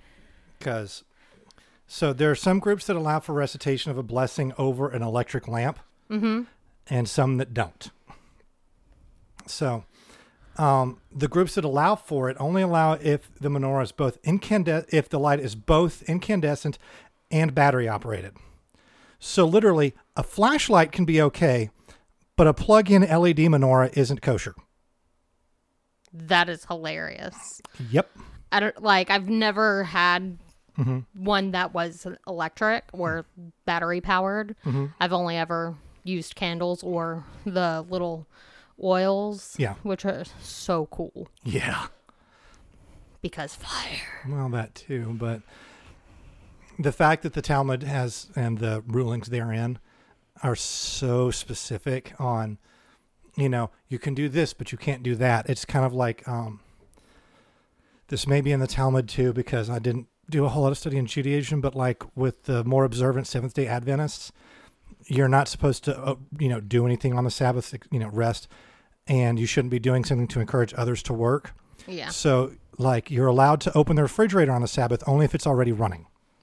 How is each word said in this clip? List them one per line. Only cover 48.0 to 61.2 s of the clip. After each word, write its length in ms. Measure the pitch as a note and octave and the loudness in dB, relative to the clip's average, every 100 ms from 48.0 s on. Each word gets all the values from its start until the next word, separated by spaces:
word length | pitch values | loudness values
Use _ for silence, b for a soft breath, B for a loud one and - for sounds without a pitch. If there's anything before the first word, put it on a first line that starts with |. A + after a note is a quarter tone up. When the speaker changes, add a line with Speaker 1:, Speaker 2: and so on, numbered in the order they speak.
| B2 - - - | -4 -6 -8 -4
Speaker 1:
and 240 | A#2+ A2+ | -2 -2
the 240 | A2+ A2 A#2 | -2 -4 -4
rulings 400 | A#2 B2 A#2+ A2 | -2 -2 -4 -4
therein 500 | A#2+ A#2 A2 A#2 B2 b b b b b - | -4 -2 -2 -4 -6 b b b b b -6
are 120 | - A#2+ | -4 -2
so 760 | - - - - C3 B2 B2 | -4 -8 -8 -4 -2 0 0
specific 840 | A2+ - A2 - A2 - C3 - - | -2 -8 -10 -8 -8 -6 -6 -8 -6
on, 400 | C3 A#2 A2 G#2+ b b b b b _ _ - | -4 -2 -4 -8 b b b b b _ _ -4
you 140 | C#3 | 0
know, 220 | B2 A2+ - - | 0 -4 -8 -10
you 80 | B2+ | -8
can 160 | D3 | -4
do 160 | C3+ D3 | -2 -2
this, 240 | C#3 D#3+ | 0 -2
but 180 | - B2 | -4 -10
you 60 | A#2+ | -6
can't 240 | - C3 | -4 -4
do 140 | B2 A#2 | -2 0
that. 340 | B2+ A#2 - | 2 2 0
It's 160 | C3 - | -4 -2
kind 180 | C#3+ C3 | 0 0
of 80 | |
like, 340 | B2 B2 A#2 - | 0 -2 -2 -6
um, 320 | A#2+ A2+ G#2 b b _ b b b b b b b b b b b _ | -8 -8 -12 b b _ b b b b b b b b b b b _
this 180 | C#3 C3+ | -6 0
may 140 | C#3 | 0
be 100 | C#3 | 2
in 80 | C#3 | 0
the 80 | A#2 | 0
Talmud 420 | B2+ C3+ C3 A#2+ | 0 2 0 0
too, 240 | - B2+ | 0 0
because 360 | A#2+ A#2+ B2 A2+ | 0 -2 -4 -4
I 100 | A#2+ | -4
didn't 280 | A#2 A#2+ A#2+ _ - | -4 -4 -8 _ -6
do 160 | D3+ C#3 | 0 0
a 40 | |
whole 140 | C3 | 2
lot 80 | C3+ | 0
of 60 | C#3 | 0
study 200 | E3 C#3 | -4 -4
in 100 | A#2+ | -2
Judaism, 520 | - | -2